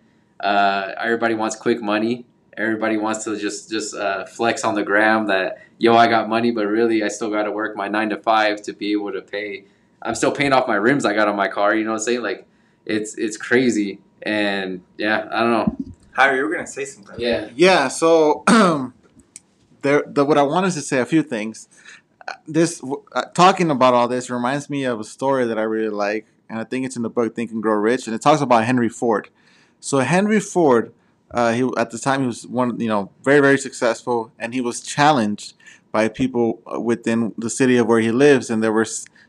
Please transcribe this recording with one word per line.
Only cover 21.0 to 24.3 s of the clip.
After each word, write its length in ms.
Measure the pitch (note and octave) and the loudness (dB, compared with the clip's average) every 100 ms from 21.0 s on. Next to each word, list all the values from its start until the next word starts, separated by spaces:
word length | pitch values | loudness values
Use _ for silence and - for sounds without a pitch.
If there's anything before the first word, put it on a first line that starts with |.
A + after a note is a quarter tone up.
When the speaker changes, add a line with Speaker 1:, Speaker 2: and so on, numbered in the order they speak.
| A#2+ | 2
Speaker 3:
few 160 | D#3+ | 0
things. 480 | D3+ A#2 A2 A2 - _ - - _ _ - | 0 -4 -6 -10 -20 _ -20 -20 _ _ -16
Uh, 60 | - - | -14 -4
this, 320 | D#3 E3 E3 | 0 0 -2
w-, 240 | C3 C#3+ - | -10 -10 -6
uh, 120 | B2+ - | -6 -2
talking 360 | - F3+ F#3 E3+ | 4 6 6 0
about 240 | C3 B2+ | 4 4
all 140 | B2 A#2+ | 4 2
this 220 | B2+ | -2
reminds 420 | B2 | -6